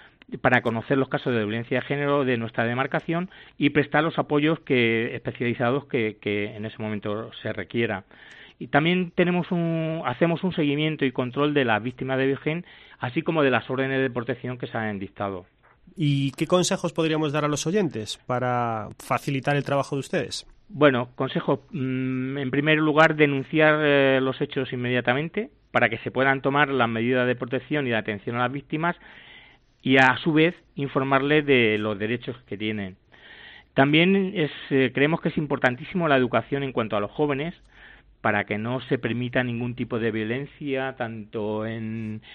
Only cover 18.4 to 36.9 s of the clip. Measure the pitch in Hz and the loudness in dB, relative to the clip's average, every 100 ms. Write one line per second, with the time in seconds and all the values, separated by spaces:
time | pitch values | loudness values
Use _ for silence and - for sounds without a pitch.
18.4 | 123 123 117 110 104 - - 120 - 135 | 0 0 -2 -4 -8 -14 -2 -2 0 -2
19.4 | 147 143 135 139 135 139 - 170 110 - | 0 0 0 -2 -2 -6 -4 -4 -4 -8
20.4 | - - - 135 147 123 123 - 135 170 | -12 -20 -16 4 4 4 -2 -6 -4 -2
21.4 | 165 135 - 170 131 127 131 131 131 139 | -2 -2 -4 -6 -4 -2 -2 -2 -4 -6
22.4 | 131 139 151 156 156 147 160 151 147 135 | -2 0 2 4 4 4 4 6 2 2
23.4 | 127 156 156 151 147 139 135 131 131 131 | 0 2 4 4 4 4 6 4 2 -2
24.4 | 139 143 127 127 123 123 123 131 165 202 | -4 -4 -4 -4 -2 0 2 0 -2 -6
25.4 | 247 - _ 127 117 113 120 123 135 135 | -8 -12 _ 0 2 0 -4 0 2 2
26.4 | 139 143 143 131 117 113 120 127 123 123 | 2 2 2 4 2 2 2 2 2 0
27.4 | 120 127 - 147 131 110 107 101 - 120 | -4 -6 -4 -4 0 -2 -2 -6 -6 -2
28.4 | 123 139 - 156 170 - - - - - | -2 -4 -8 -4 -4 -4 -12 -20 -20 -20
29.4 | - _ _ _ 135 135 131 120 170 156 | -20 _ _ _ 4 6 6 4 2 4
30.4 | 165 - _ - 139 139 135 135 143 151 | 4 2 _ -8 -4 -2 2 2 4 2
31.4 | 143 127 110 107 107 101 107 120 - 117 | 6 6 6 2 0 -2 -4 -4 -6 -12
32.4 | _ 101 107 107 95 92 _ - - - | _ -6 -4 -4 -8 -12 _ -20 -20 -20
33.4 | - - _ - 139 156 180 196 185 196 | -20 -20 _ 2 4 4 4 4 2 -2
34.4 | 147 - - 139 127 131 147 160 165 170 | -4 -4 -2 0 2 2 2 2 -2 -2
35.4 | 147 131 127 123 156 185 160 135 120 117 | -2 0 0 0 -6 -2 2 4 4 0
36.4 | - 139 135 123 110 | -2 -4 -4 -4 -2